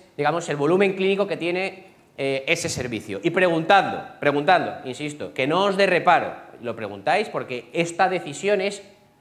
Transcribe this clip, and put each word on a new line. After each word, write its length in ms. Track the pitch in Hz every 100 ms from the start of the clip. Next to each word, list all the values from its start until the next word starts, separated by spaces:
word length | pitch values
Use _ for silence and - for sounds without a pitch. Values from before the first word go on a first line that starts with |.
| - -
digamos, 280 | 147 165 160
el 60 | 143
volumen 360 | 143 185 196
clínico 340 | 180 190 196 196
que 120 | 156
tiene, 480 | 165 180 190 - - _ _ -
eh, 260 | 135 135 160
ese 220 | 160 160
servicio. 500 | - 123 110 101 98
Y 80 | 165
preguntando, 760 | 180 185 165 160 196 - 95 - -
preguntando, 540 | 143 143 - 165 113 -
insisto, 480 | 131 123 151 147 95
que 140 | - 131
no 180 | 170
os 140 | 202 190
dé 80 | 196
reparo. 480 | 175 165 156 98 - - -
Lo 160 | 117 110
preguntáis 540 | 104 101 120 185 220
porque 400 | 147 120 123 -
esta 380 | 160 165 - 185
decisión 500 | 180 - - 196 202
es 220 | 196 - - - _ _